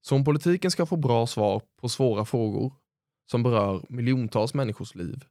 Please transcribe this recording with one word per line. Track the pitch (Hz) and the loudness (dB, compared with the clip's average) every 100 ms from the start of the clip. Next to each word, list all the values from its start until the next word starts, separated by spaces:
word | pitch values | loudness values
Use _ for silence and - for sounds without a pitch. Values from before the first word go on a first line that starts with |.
Så | - 139 | 2 2
om | 139 | 2
politiken | 151 175 180 185 | 2 2 2 0
ska | - 170 | 0 -2
få | 170 | 0
bra | 139 120 117 | 2 2 0
svar | - 104 104 - _ | 0 0 0 -6 _
på | 123 | -8
svåra | - 131 104 107 | 0 2 2 -2
frågor | 123 110 98 127 _ _ _ _ _ _ | -2 0 -2 -4 _ _ _ _ _ _
som | 120 | 0
berör | 120 117 101 95 - | 2 2 2 -2 -6
miljontals | 120 120 131 113 110 113 | -4 0 0 0 0 0
människors | 139 120 104 - 92 | -2 -4 -6 -12 -10
liv | 87 - - | -10 -10 -16